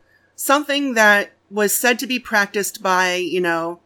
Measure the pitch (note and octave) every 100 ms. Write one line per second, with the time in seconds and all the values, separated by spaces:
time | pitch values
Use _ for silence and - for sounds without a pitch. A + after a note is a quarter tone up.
0 | _ _ _ - - C#4 D4 C#4+ C#4 A3+
1 | G#3+ G3+ - _ _ G3+ G#3 - A#3+ A#3+
2 | A#3 B3+ - A3 G3 G#3+ F#3+ - F#3+ F#3
3 | F#3 F3+ F3 F#3 F3 E3 E3 E3+